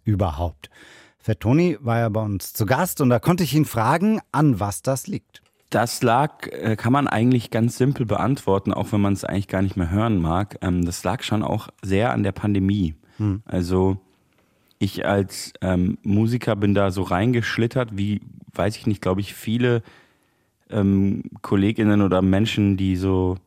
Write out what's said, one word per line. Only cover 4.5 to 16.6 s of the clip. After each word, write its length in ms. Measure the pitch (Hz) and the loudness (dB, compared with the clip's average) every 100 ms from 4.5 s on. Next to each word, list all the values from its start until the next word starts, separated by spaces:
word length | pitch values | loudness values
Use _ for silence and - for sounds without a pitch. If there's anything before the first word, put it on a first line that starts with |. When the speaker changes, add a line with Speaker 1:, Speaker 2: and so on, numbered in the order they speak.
| 104 | 2
Speaker 1:
was 220 | 101 - | -2 -4
das 240 | - 135 - | -4 -4 -4
liegt. 360 | 139 - - _ _ _ | -10 -12 -20 _ _ _
Speaker 2:
Das 320 | - 117 - | -2 0 0
lag, 460 | 123 120 147 - - | 2 4 2 -4 -14
äh, 280 | - 101 107 | -6 -4 -2
kann 160 | 117 | 2
man 160 | 139 135 | 2 2
eigentlich 440 | 107 120 123 - | 2 4 2 0
ganz 260 | 113 117 - | 0 0 2
simpel 300 | 131 135 113 | 0 0 -2
beantworten, 640 | 104 107 139 - 98 - | 0 0 -2 0 0 0
auch 180 | - 90 | -4 -2
wenn 100 | 104 | 0
man's 220 | 101 98 | 2 0
eigentlich 240 | - 95 95 | -2 -4 -2
gar 140 | 95 | -2
nicht 160 | 95 95 | 0 0
mehr 140 | 82 | 0
hören 280 | 98 113 101 | 0 0 0
mag. 380 | 80 87 104 - | 0 0 -2 -4
Ähm, 220 | 92 90 | -2 0
das 200 | 87 82 | -2 -2
lag 180 | 92 113 | -4 -4
schon 220 | - 107 | -2 -2
auch 260 | - 107 - _ | -2 -4 -8 _
sehr 280 | 98 98 120 | -2 0 0
an 120 | 120 | 0
der 80 | 101 | -2
Pandemie. 640 | - 107 98 95 104 85 78 _ - | -2 -2 0 2 2 -2 -4 _ -4
Speaker 1:
Hm. 260 | 104 98 - | -2 -2 -4
Speaker 2:
Also 520 | 90 87 92 95 98 _ _ _ _ _ _ _ _ | -4 0 2 2 0 _ _ _ _ _ _ _ _
ich 260 | 101 - - | -4 -2 0
als, 480 | 101 95 - - - | 0 0 -6 -14 -6
ähm, 380 | 98 90 90 - | -2 0 0 -2
Musiker 540 | 104 101 113 120 - | 0 2 2 0 -2
bin 180 | 107 | 0